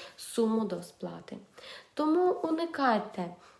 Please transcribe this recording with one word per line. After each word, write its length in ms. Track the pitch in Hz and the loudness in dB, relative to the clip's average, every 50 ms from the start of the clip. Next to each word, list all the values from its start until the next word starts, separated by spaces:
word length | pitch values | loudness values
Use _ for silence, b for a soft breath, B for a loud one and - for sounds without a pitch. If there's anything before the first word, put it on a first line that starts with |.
| B B B | B B B
суму 480 | B - - - - 226 220 220 220 220 | B -14 -6 0 2 2 4 4 2 0
до 180 | 190 180 170 170 | 0 -4 -6 -8
сплати. 540 | - - - - 175 170 170 - - - - - - B B B B B B B B B | -10 -14 -10 -10 -10 -10 -10 -12 -14 -14 -14 -14 -18 B B B B B B B B B
Тому 380 | - 302 311 320 349 359 359 - | 0 2 4 4 6 6 4 4
уникайте 1000 | - - 320 320 320 339 339 330 - 277 254 226 208 202 - - - 175 170 175 - b b b b | 2 0 0 0 0 0 -2 -2 2 4 4 4 4 0 -2 -6 -6 -6 -6 -6 -12 b b b b